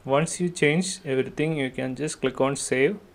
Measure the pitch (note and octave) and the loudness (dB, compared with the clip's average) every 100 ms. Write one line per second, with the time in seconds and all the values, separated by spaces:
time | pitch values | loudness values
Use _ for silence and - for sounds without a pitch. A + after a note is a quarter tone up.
0 | C3 C#3 E3 - F3+ E3+ D3 D#3+ F#3 - | 0 2 2 -2 -4 2 2 4 0 -6
1 | D3 C3 B2+ - D3+ D#3 C3 C3 C3 C3 | -2 -2 -2 -2 -2 0 -4 -4 -6 -4
2 | D3+ - C3 - C3+ C#3 - B2+ C#3+ G#3 | -6 -2 -2 2 0 0 -2 2 2 2
3 | - | -10